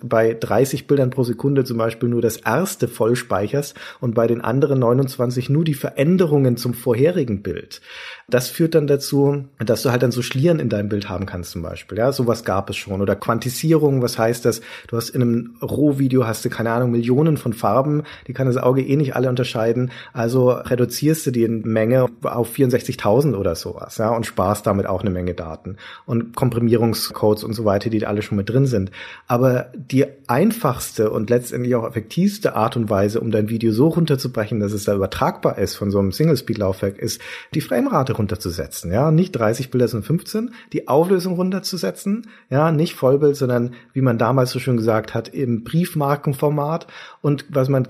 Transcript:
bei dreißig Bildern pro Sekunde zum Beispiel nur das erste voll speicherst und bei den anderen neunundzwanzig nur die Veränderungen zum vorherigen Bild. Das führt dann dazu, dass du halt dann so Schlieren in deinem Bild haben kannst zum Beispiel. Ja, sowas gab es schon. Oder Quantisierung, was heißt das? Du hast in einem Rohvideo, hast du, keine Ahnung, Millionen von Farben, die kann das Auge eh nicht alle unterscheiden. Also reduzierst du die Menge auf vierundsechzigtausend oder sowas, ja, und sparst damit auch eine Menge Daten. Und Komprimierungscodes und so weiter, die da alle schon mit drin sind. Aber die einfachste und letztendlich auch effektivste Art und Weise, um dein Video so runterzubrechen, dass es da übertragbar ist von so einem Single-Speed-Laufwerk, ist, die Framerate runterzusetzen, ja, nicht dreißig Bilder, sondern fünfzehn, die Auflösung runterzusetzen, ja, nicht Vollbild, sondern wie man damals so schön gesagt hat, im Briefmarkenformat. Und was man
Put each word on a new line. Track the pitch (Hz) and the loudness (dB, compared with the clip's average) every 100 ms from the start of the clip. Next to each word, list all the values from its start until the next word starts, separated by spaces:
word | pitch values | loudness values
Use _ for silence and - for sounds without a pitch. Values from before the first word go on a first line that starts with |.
bei | 113 113 113 | 0 4 4
dreißig | 113 113 107 135 143 - | 2 0 2 2 0 0
Bildern | 143 127 | 2 2
pro | 135 | 0
Sekunde | 120 117 139 139 127 | -2 0 0 2 0
zum | 117 | 0
Beispiel | 113 110 120 | -2 0 -2
nur | 120 | 2
das | 113 110 | 0 0
erste | 113 123 190 - 120 | 0 0 0 -2 -4
voll | - 113 123 | 0 0 0
speicherst | - 95 104 139 147 - - - | 0 -2 0 -2 -4 -10 -18 -6
und | 127 113 | -2 2
bei | 117 | 2
den | 117 | 2
anderen | - 131 143 139 | 0 2 2 2
neunundzwanzig | 117 127 135 - 123 127 123 | 2 2 0 -2 -2 -2 0
nur | 143 | 0
die | 165 135 | 0 -2
Veränderungen | - - 143 185 170 147 131 117 | -4 0 2 4 4 4 2 2
zum | 127 | -2
vorherigen | 117 131 113 139 180 120 101 | -4 0 2 2 2 -2 -4
Bild. | 95 - - - - - - - - | -6 -8 -10 -18 -20 -18 -18 -18 -2
Das | 123 131 | 0 0
führt | - 165 | -2 2
dann | 165 143 | 2 2
dazu, | 139 - 139 139 143 135 - | 0 0 2 2 0 -6 -6
dass | 107 110 | 0 0
du | 135 | 2
halt | 123 | 2
dann | 127 | 2
so | 123 | 0
Schlieren | 120 131 165 160 | -2 2 2 2
in | 127 | 0
deinem | 104 104 | -2 -2
Bild | 104 - | -4 -4
haben | 92 95 | -6 -6
kannst | 87 85 | -8 -8
zum | 85 | -8
Beispiel. | 82 87 - 98 | -10 -10 -8 -2
Ja, | 127 | 0
sowas | 135 120 110 | 0 0 0
gab | - 95 98 | 0 -2 -2
es | 98 | -6
schon. | - 95 | -6 -2
Oder | 101 101 | 0 0
Quantisierung, | - 117 127 123 156 160 147 135 | 0 -2 -2 -2 2 4 4 2
was | 120 - | 0 0
heißt | 113 120 123 | 0 2 0
das? | 107 - - - | -2 -6 -18 -8
Du | 117 | -6
hast | - | -4
in | - | 0
einem | 120 117 117 - | 0 0 -4 -8
Rohvideo, | 101 - 147 139 135 127 113 | -6 0 2 2 2 2 2
hast | 110 120 | 0 -4
du, | |
keine | - 113 | -2 0
Ahnung, | 117 123 | 0 2
Millionen | 120 117 127 160 147 | 2 2 4 4 2
von | 120 | -2
Farben, | 107 107 113 143 147 151 - - | -2 2 2 2 0 -4 -12 -10
die | |
kann | 131 135 | -2 0
das | 123 | 2
Auge | 123 135 | 2 2
eh | 135 135 | 2 2
nicht | 123 120 | 2 0
alle | 127 | 0
unterscheiden. | 123 123 117 113 120 123 - - | 0 -2 0 0 0 -2 -6 -12
Also | 131 117 127 127 | -4 0 4 4
reduzierst | 120 - 123 123 - 147 160 143 | 2 0 0 0 0 0 0 0
du | |
die | 120 113 | 0 0
Menge | 113 113 110 110 131 127 - | 0 -2 0 2 2 2 -2
auf | 127 120 113 | -6 -2 -2
vierundsechzigtausend | - 127 123 - 127 107 117 151 98 | 0 2 2 -2 -4 2 4 4 0
oder | 95 82 | -2 -2
sowas, | 92 90 - - | -6 -12 -12 -4
ja, | 110 | -2
und | 117 110 | 0 -2
sparst | - 92 104 - | -2 0 0 0
damit | 98 95 | 0 0
auch | 92 | -2
eine | 107 | -2
Menge | 90 90 | -4 -4
Daten. | 87 82 78 90 98 - - - | -6 -8 -12 -12 -14 -16 -16 -4
Und | 117 - | -4 -2
Komprimierungscodes | - 123 117 117 113 117 107 - - 107 107 | -2 0 2 4 4 4 0 -6 0 2 2
und | - | -2
so | 110 107 | -2 0
weiter, | 101 113 | 0 0
die | 110 | -2
da | 113 | -2
alle | 104 | -4
schon | - 104 | -2 -2
mit | 101 | 0
drin | 123 139 | 2 2
sind. | 113 95 - - - - | 0 -2 -8 -18 -14 -4
Aber | 120 131 123 - - | 2 2 2 -4 -12
die | - 131 - - - | -2 0 0 -2 -2
einfachste | 120 214 233 143 107 - - 110 | 2 2 2 -2 -2 -4 -2 0
und | - 107 | 0 0
letztendlich | 120 123 127 123 123 | 0 0 -4 0 0
auch | 110 | -2
effektivste | 113 107 - 196 202 139 113 | -6 -6 0 0 2 -2 0
Art | 113 123 | 0 0
und | 107 | 0
Weise, | 101 104 113 | 2 2 0
um | 117 | 0
dein | 107 107 | 0 0
Video | 113 113 | 0 0
so | 107 156 | 4 2
runterzubrechen, | 165 165 131 131 123 101 113 | 2 0 0 -2 -4 -4 -2
dass | 101 | -2
es | 104 101 | -2 0
da | 101 | 0
übertragbar | 95 - 143 - 147 - | 0 0 -2 0 -2 0
ist | 98 - | -2 -2
von | 101 | -2
so | 101 | 0
einem | 98 | 0
Single-Speed-Laufwerk, | - 160 139 - 107 98 95 101 98 | 2 2 2 -2 -2 -2 -2 -4 -4
ist, | 117 - - - - | -6 -8 -12 -18 -8
die | 156 | -6
Framerate | - 240 277 180 123 | -2 0 0 0 0
runterzusetzen, | 107 101 - 95 80 67 - 85 | -2 -4 -4 -6 -6 -8 -10 -2
ja, | 101 156 | 0 4
nicht | 156 185 | 4 2
dreißig | 120 107 117 127 | 0 0 0 -2
Bilder, | 127 117 | 0 0
sondern | 117 101 | 0 -2
fünfzehn, | 160 - 214 233 - - | -4 -2 -6 -6 -10 -10
die | 151 - | -8 0
Auflösung | 135 175 190 180 175 | 2 4 2 0 -2
runterzusetzen, | 185 190 - 175 190 175 196 220 - - - | -2 -4 -6 -6 -6 -6 -4 -6 -6 -18 -2
ja, | 131 160 | 2 2
nicht | 151 170 - | 2 0 0
Vollbild, | 127 143 151 139 | 2 4 4 2
sondern | 131 123 120 - - | 0 0 -2 -6 -10
wie | 131 | 0
man | 131 117 | 2 4
damals | 117 135 123 | 2 4 2
so | 123 | 0
schön | 131 120 | 0 0
gesagt | 110 110 110 | 2 0 0
hat, | 117 - | -6 -6
im | - 127 117 | -4 -2 -2
Briefmarkenformat. | - 160 175 151 139 143 151 131 151 147 143 165 - - - - | -2 -2 -2 0 0 0 -2 0 0 0 -2 -4 -8 -20 -20 -4
Und | 147 143 - | -2 -2 -2
was | 143 131 | 0 2
man | 135 | 2